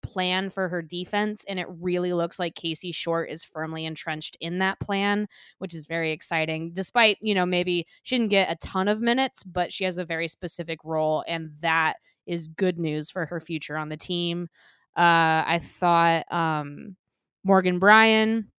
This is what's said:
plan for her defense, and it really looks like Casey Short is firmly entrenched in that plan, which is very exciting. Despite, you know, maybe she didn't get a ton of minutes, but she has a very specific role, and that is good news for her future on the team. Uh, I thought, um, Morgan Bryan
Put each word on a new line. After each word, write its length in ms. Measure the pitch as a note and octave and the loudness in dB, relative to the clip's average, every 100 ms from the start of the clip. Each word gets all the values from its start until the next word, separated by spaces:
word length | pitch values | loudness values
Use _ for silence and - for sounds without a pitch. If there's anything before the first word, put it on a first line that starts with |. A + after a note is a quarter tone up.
plan 480 | - - F#3 F#3 G3 | -10 -4 -2 0 -2
for 180 | F#3+ F#3+ | -4 -4
her 140 | F3 | -4
defense, 600 | D#3+ F3 F3+ G#3 G#3+ G#3 - | -6 -8 -4 -2 -2 -4 -8
and 100 | F#3+ | -8
it 80 | F3 | -8
really 440 | E3+ F3+ F3+ F3+ | -6 -2 0 0
looks 260 | F3 E3+ - | 0 -2 -2
like 160 | F3 | -6
Casey 380 | - E3 D#3+ F3+ | -4 -6 -6 -6
Short 380 | D#3+ - E3 E3 | -6 -2 -2 -4
is 140 | D#3+ | -8
firmly 400 | - D#3+ D#3+ D#3+ | -12 -8 -8 -6
entrenched 520 | D#3+ D#3 - D#3 - - | -8 -8 -8 -8 -8 -10
in 180 | E3 F3+ | -8 -2
that 220 | F#3+ - | -2 -4
plan, 480 | - G3 G3+ G3+ G#3 - - _ | -4 -2 0 0 -2 -8 -20 _
which 160 | F#3+ | -10
is 120 | E3 D3+ | -10 -6
very 260 | E3 D#3+ | -4 -2
exciting. 600 | D#3+ - E3 D#3+ D#3+ E3 | -4 -4 -2 -2 -4 -6
Despite, 460 | E3+ F#3+ B3 A3+ G#3 | -6 -2 4 4 4
you 140 | G#3+ | 0
know, 120 | G3 F3+ | 2 2
maybe 400 | F3+ F3+ F3 E3 _ | 2 0 -2 -4 _
she 140 | - B3+ | -2 0
didn't 140 | A3+ | 2
get 200 | G3 F#3+ | 2 2
a 60 | E3 | -2
ton 320 | - F#3 F#3+ | -4 -2 0
of 120 | G#3+ | 0
minutes, 420 | A#3 A#3+ C4 - | 2 0 0 -4
but 300 | F#3+ F3 F3 | -8 -4 -4
she 120 | - | -2
has 140 | F#3 F3 | -4 -4
a 60 | |
very 240 | E3+ E3 E3 | -4 -4 -4
specific 520 | - E3+ - E3 E3 | -6 -8 -8 -8 -8
role, 400 | D#3+ D#3+ D#3 D#3 - | -4 0 2 0 -2
and 260 | E3 D#3+ D3 | -6 -8 -4
that 360 | E3 D#3+ D#3 - _ _ - | 0 2 2 -2 _ _ -8
is 220 | E3+ D#3+ | -6 -6
good 300 | D#3+ F#3 E3+ | 0 0 0
news 320 | E3 D3+ D3+ | -2 -2 -4
for 160 | - D#3+ | -6 -6
her 140 | E3+ | -6
future 360 | - D#3+ - D#3 | -6 -8 -6 -6
on 120 | D3+ | -6
the 80 | D#3 | -10
team. 520 | - F3+ E3+ E3+ F3 _ _ _ _ - | -6 -2 -2 -4 -8 _ _ _ _ 4
Uh, 480 | E3+ E3+ E3 D#3+ D3+ | 6 6 6 4 2
I 140 | E3+ | -2
thought, 680 | - - F3+ E3+ E3+ E3 - | -4 -2 4 6 6 4 0
um, 640 | E3+ E3 D#3 C#3+ C#3+ - F#3 _ _ _ _ | -2 0 -2 -4 -12 -16 -18 _ _ _ _
Morgan 340 | F#3+ F#3+ F#3 F3+ | 4 4 4 4
Bryan 720 | F#3+ G#3+ A3 A3 A3 A3+ G#3 | 8 8 8 6 4 0 -4